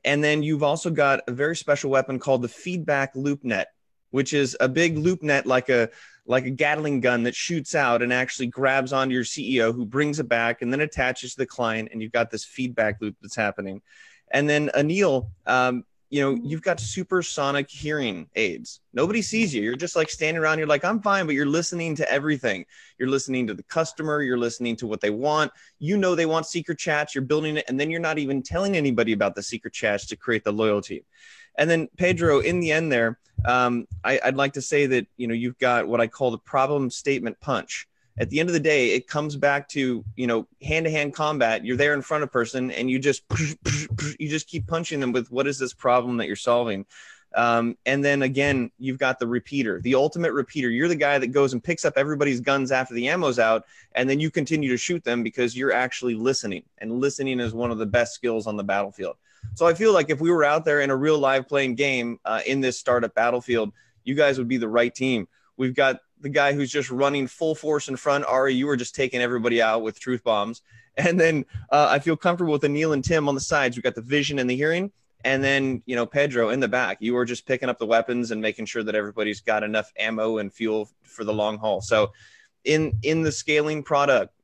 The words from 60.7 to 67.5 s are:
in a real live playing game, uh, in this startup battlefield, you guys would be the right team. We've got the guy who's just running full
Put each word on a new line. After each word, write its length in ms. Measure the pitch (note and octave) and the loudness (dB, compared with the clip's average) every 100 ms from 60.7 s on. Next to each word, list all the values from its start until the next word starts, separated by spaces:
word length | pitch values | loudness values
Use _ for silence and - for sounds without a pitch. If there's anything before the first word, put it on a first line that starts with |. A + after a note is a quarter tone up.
| D3 | 2
in 100 | C#3 | 2
a 60 | C3 | 2
real 220 | D3+ D3+ | 2 4
live 280 | C3+ C3+ B2+ | 4 2 2
playing 300 | C#3 C3+ A#2+ | 0 0 0
game, 420 | C#3+ B2+ A#2+ A#2 | 0 0 -4 -6
uh, 160 | - A2 | -4 -2
in 160 | - C#3 | 0 0
this 200 | C3 A#2+ | 0 -2
startup 340 | - B2 A#2 | 0 2 2
battlefield, 580 | - A#2 B2 B2 A#2 G#2+ - _ _ | 2 2 0 0 0 0 -6 _ _
you 140 | B2 C#3+ | -4 2
guys 220 | D3 C3 | 4 4
would 100 | A#2+ | 0
be 80 | B2+ | -2
the 120 | A2+ | 2
right 240 | A#2 A#2+ | 2 2
team. 360 | - C3 A#2+ F#2 _ _ - | 0 -2 -2 -4 _ _ -4
We've 180 | C3 | -2
got 260 | B2 C3+ B2+ _ _ | 2 2 2 _ _
the 80 | C#3+ | -2
guy 240 | C#3+ C#3+ | 2 2
who's 180 | C#3+ C3+ | 2 -2
just 200 | C#3+ C3 | -2 -4
running 380 | B2+ C#3 C#3+ B2+ | 0 0 0 -4
full 260 | - D#3+ | -2 -2